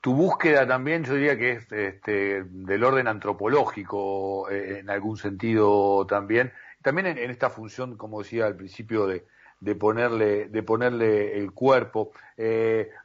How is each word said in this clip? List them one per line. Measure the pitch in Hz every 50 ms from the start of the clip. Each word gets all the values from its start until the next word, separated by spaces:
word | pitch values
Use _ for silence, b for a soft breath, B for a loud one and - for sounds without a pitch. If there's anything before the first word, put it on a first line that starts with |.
tu | - 131 127
búsqueda | 139 170 190 165 - - 165 151 139 131 120
también, | 127 127 127 143 160 170 160
yo | 127 135
diría | 139 139 147 139 110
que | 117 123
es, | 123 117 110 _
este, | 110 107 104 98 95 98 _ - 107 101 98 101 98 98 95
del | 90 92 92 92 92 98 104 117
orden | 127 135 135 127 117
antropológico, | 107 104 - 101 101 - 101 110 131 147 127 - - 107 98 - - 101 101 98 98 98 98 98 98 98 98 98
eh, | 98 98 101 95 98 101
en | 95 98
algún | 101 101 98 110 110 104
sentido | - 104 98 92 117 113 113 110 107 104 104 101 101 101 98 98 98 95
también, | 101 101 101 98 110 117 127 131 B B B B B B
también | _ 139 139 175 190 185
en, | 160 127
en | 120 123
esta | 123 120 - 123
función, | - - 110 110 - - 127 123 120 104
como | - 110 107 104
decía | 101 - 117 117 110
al | 107 98
principio, | 87 95 95 - - 113 107 110 107 104 95
de, | 92 87 - b b b b b b b
de | 95 101 101
ponerle, | 85 98 107 110 113 120 123 117 113 110 104 104 104 107 -
de | 104 110 107
ponerle | - 113 110 123 123 123 117 113 110 107 104 104 101 101 101
el | 101 98
cuerpo. | 92 - 127 131 135 127 113 104 - 110 107 - B B B B B -
Eh, | 113 110 113 113 113 113 113 113 104 - B B